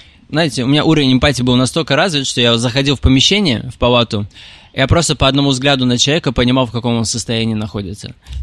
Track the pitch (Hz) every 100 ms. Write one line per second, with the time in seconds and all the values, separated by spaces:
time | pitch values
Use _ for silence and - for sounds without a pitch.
0 | - _ - 147 165 131 120 147 147 156
1 | 135 127 147 135 127 123 127 - 160 139
2 | 185 151 135 - 120 117 123 120 139 139
3 | - 131 - 196 196 113 127 - 123 123
4 | 117 104 101 - - - - - 135 165
5 | 160 147 135 135 143 131 139 139 127 123
6 | - 156 147 123 123 131 127 117 120 117
7 | 110 117 - 113 113 110 107 107 98 -
8 | - - - -